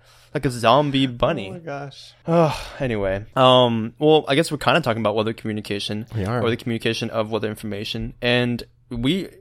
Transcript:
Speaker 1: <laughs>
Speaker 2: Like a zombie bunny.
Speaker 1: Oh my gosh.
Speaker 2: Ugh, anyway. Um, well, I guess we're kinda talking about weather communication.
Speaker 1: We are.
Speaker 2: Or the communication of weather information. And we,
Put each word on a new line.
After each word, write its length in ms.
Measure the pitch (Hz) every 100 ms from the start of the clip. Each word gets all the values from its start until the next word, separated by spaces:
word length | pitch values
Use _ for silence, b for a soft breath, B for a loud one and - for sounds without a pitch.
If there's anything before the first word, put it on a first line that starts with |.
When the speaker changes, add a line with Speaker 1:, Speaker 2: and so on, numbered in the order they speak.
Speaker 1:
<laughs> 40 | b b b
Speaker 2:
Like 100 | 143
a 60 | 135
zombie 560 | 120 113 135 147 135 135
bunny. 420 | 120 127 160 196
Speaker 1:
Oh 40 |
my 40 | 185
gosh. 520 | 160 143 139 - - _ -
Speaker 2:
Ugh, 280 | 170 156 B B B
anyway. 460 | 131 107 98 98 104 131
Um, 580 | 127 127 123 113 113 -
well, 280 | 151 156 143
I 60 |
guess 180 | 139 165
we're 60 | 147
kinda 240 | - 160
talking 180 | 135 113
about 140 | 107
weather 180 | 110 110
communication. 720 | 110 113 107 101 101 - 107 -
Speaker 1:
We 120 | 110 95
are. 160 | 120
Speaker 2:
Or 80 | 117
the 80 | 113
communication 500 | 120 113 117 113 117
of 220 | 113 110
weather 180 | 110 107
information. 640 | 107 107 101 110 113 113 -
And 420 | 123 123 123 120 - _ _
we, 380 | 117 131 190 131 -